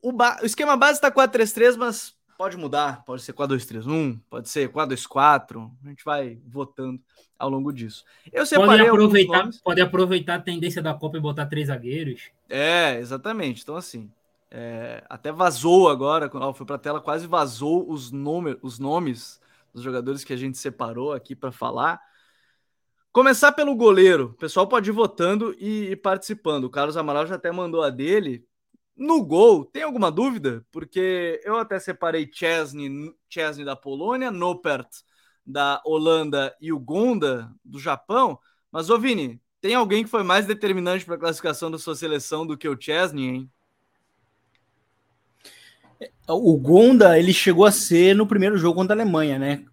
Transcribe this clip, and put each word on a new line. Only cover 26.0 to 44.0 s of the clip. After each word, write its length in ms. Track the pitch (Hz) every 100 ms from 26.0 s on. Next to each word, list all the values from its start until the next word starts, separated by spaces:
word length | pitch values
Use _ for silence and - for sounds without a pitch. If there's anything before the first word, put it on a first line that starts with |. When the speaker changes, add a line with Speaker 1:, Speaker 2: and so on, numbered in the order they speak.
| 196 190 - 214 165 147
Speaker 1:
O 60 | 127
Carlos 260 | 139 147 160
Amaral 300 | 156 143 160
já 80 | 185
até 140 | 175
mandou 320 | 175 175 165
a 80 | 151
dele. 560 | 127 143 208 170 120 _ _ _ _ _ _
No 260 | 277 320
gol, 420 | 180 160 233 190
tem 180 | 139 277
alguma 280 | 311 247 190
dúvida? 540 | 156 262 233 139 117 -
Porque 680 | 160 156 185 185 180 175 160
eu 140 | 196 226
até 200 | 220 190
separei 520 | 185 180 170 165 147
Chesney, 840 | - 170 165 151 143 143 139 156 _ _
Chesney 360 | - 156 143
da 120 | 143 135
Polônia, 540 | 143 139 180 254 262
Noppert 580 | 185 175 175 170 139 127 - _ _ _ _ -
da 340 | 139 143 143
Holanda 680 | 156 156 156 160 151 143 135 -
e 120 | 160
o 60 | 156
Gonda 760 | 123 160 240 226 151 127 113 -
do 140 | _ 139
Japão. 600 | 151 135 _ 233 254 139 _ _ _
Mas, 200 | 156 160
ô 80 | 233
Vini, 420 | 254 220 135 117 _ _
tem 140 | 196
alguém 280 | 240 220 208
que 80 | 220
foi 120 | 233
mais 220 | 185 190 202
determinante 580 | 208 208 185 175 185
pra 120 | 170 165
classificação 520 | 165 160 170 147 165
da 80 | 160
sua 160 | -
seleção 520 | 147 160 147 - 156 160
do 100 | 147
que 100 | 156
o 80 | 131
Chesney, 480 | - 156 180 147 131
hein? 220 | 127 131 _ _ _ _ _